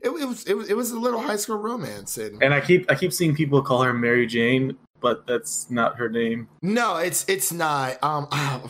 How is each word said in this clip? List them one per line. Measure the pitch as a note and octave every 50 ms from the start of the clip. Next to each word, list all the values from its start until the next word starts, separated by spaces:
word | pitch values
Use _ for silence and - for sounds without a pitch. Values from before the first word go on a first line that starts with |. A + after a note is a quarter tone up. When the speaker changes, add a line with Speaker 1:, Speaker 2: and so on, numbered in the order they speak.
Speaker 1:
it, | - B3
it |
was, | C#4+ E4 C#4+ B3+ A#3+ - -
it | E3 G3
was, | G#3 A3 F#3
it | G3+
was | A3+ B3 A3
a | A#3+ A3+
little | A#3 B3 A#3+ A3
high | A#3+ - G#3+
school | G#3 - - A3 G#3
romance, | G#3 A3+ A#3+ B3 D#3+ A#2 G#2 G2+ G2+ - -
and | B2 A2 G#2+ G#2 G#2+
Speaker 2:
And | C3+ C3+ C#3+
I | C#3+
keep, | C3+ - F3+ F3 F3+ -
I | C#3+
keep | - F#3 F3
seeing | - - F3+ D#3+ C#3
people | D3+ D#3+ C#3+ C#3+ C#3
call | C3+ C#3 C3 B2
her | B2+ B2+
Mary | A#2+ A#2+ A#2+ A#2+ A#2+ B2 A#2+
Jane, | A2+ A#2 A#2 A#2 A#2+ B2+ C3 C3 C3 - - _ _ _ _
but | - B2 A2+ - -
that's | - B2 A#2 A#2 - - - - -
not | B2 A#2+ A#2 A#2+ -
her | A#2 A#2+ A2+
name. | A2+ A#2 A#2 A2+ A#2 A#2 A#2 - _ _
Speaker 1:
No, | - F3+ G#3+ B3 A#3+ A3 F3+
it's, | E3 E3+ F3+ D3 - - -
it's | F#3+ F#3+ - -
not. | E3 E3+ E3 D#3 D3 C#3+ C3+ C3 B2+ -
Um, | - D3 D#3 D3 C#3+ -
<sighs> |
oh, | - C#3+ C#3+ C#3 C3+ - -